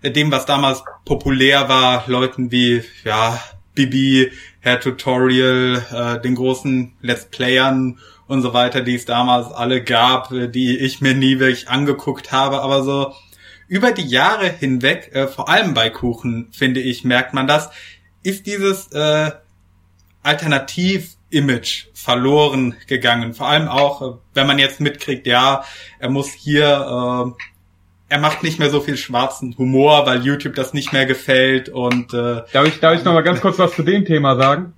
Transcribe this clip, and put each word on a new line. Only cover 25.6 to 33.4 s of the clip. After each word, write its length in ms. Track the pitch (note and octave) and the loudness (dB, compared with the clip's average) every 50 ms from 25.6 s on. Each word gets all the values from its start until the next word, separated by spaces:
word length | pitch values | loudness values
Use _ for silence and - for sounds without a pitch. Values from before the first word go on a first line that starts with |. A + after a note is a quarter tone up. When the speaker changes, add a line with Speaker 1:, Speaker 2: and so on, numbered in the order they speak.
| - - - - - - - _ | -4 -10 -18 -20 -20 -20 -16 _
Speaker 1:
er 100 | C3+ B2 | -6 -4
muss 220 | C3+ C#3 C#3 - | -4 -4 -4 -6
hier, 340 | - - - D3 D3 D3 D3 | -12 -12 -6 0 2 2 4
äh, 800 | D3 C#3+ C#3 C3+ C3+ B2 B2 B2 B2 B2 B2 B2 B2+ A#2+ _ - - _ _ _ _ _ _ _ _ _ _ _ _ | 4 2 2 0 -4 -4 -4 -4 -2 -2 -4 -4 -6 -8 _ -18 -20 _ _ _ _ _ _ _ _ _ _ _ _
er 100 | D3 C#3+ | -4 0
macht 240 | D3+ D3+ D3 - - | 0 -2 -2 -2 -6
nicht 140 | D#3+ D#3 E3 | -6 -2 0
mehr 100 | D3+ C#3+ | 0 0
so 120 | C#3+ C#3+ | 0 0
viel 160 | C#3+ - C#3 | -2 -2 -6
schwarzen 580 | B2 - - B2+ A#2+ C3 C3+ - - C3 B2 A#2 | -6 -8 -4 -2 -2 -2 -2 -4 -8 -12 -12 -6
Humor, 480 | - C3 B2+ C3 C3 C#3 D3 D3+ D3 C#3+ | -4 -2 0 2 4 6 6 6 6 4
weil 180 | C3 B2+ B2 B2 | 2 0 0 0
YouTube 320 | C3+ C#3+ C#3+ - C#3+ B2 | -2 -2 -2 -4 -8 -6
das 180 | C#3 C3 C3 - | -6 -6 -4 -4
nicht 180 | D3 C#3 - - | -6 -6 -2 0
mehr 120 | C3+ C3+ | 0 2
gefällt 640 | C3 C3 B2+ - - C3 C3 C3 C3 C3 C3 B2+ - | 2 0 -4 0 2 2 4 4 4 2 0 -2 -6
und, 440 | - C3 B2 B2 B2 B2 A#2+ - - | -8 -4 -2 -2 -2 -2 -4 -4 -4
äh, 280 | A#2+ A#2+ A#2+ A#2+ A2+ A2+ - | -4 -2 -2 -4 -6 -8 0
Speaker 2:
Darf 160 | - C3+ C#3+ | 2 4 4
ich, 120 | D#3 D#3 - | 4 2 4
darf 180 | G#3+ G#3+ F#3 | 4 4 4
ich 60 | E3 E3 | 4 2
noch 100 | F#3 E3 | 4 4
mal 80 | E3 | 4
ganz 200 | D#3+ F3 F3 A#2+ | 4 2 0 2